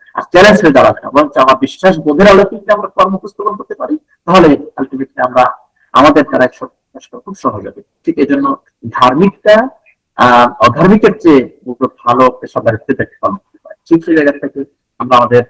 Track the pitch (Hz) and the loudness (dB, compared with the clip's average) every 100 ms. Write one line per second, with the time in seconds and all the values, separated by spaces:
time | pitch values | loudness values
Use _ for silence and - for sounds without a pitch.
0 | _ - - 175 202 202 165 135 117 - | _ -14 -2 2 4 4 2 4 2 0
1 | - 139 147 - 131 127 135 - 185 165 | -4 -2 -2 0 0 0 -2 -2 -2 0
2 | 156 147 202 190 202 220 - 208 - - | -2 2 4 4 2 -4 -4 -4 -4 -4
3 | 190 190 208 - 202 - - - - 302 | -2 -4 -10 -10 -10 -10 -14 -12 -8 -10
4 | _ _ - 185 165 139 - - 135 131 | _ _ -2 2 4 2 -4 -12 -10 -10
5 | 131 - 127 127 127 - _ _ _ - | -12 -6 -4 0 -2 -2 _ _ _ 0
6 | 143 147 139 131 127 - 131 _ _ - | 2 2 0 0 -2 -4 -20 _ _ -20
7 | _ 123 - 196 170 104 98 - - _ | _ -20 -18 -10 -8 -8 -14 -18 -20 _
8 | - - 135 139 139 139 _ _ 117 - | -8 -4 -2 -2 -4 -6 _ _ -12 -2
9 | 127 131 196 - 208 214 269 - _ _ | -2 2 -2 0 2 2 2 -8 _ _
10 | _ - 123 120 120 - 117 135 180 214 | _ -2 2 4 2 2 -2 2 2 2
11 | 220 - 170 143 120 _ 127 123 131 _ | 2 0 2 2 0 _ -16 -8 -8 _
12 | - 123 127 123 - 127 120 113 - 135 | -4 2 0 0 -10 -6 -4 -4 -4 -6
13 | 110 _ - 196 _ _ - - - 165 | -6 _ -8 -8 _ _ -20 -16 -2 -2
14 | 165 160 143 143 143 139 139 _ _ - | 0 0 0 -2 -8 -10 -14 _ _ -12
15 | 123 123 120 123 | -2 0 2 0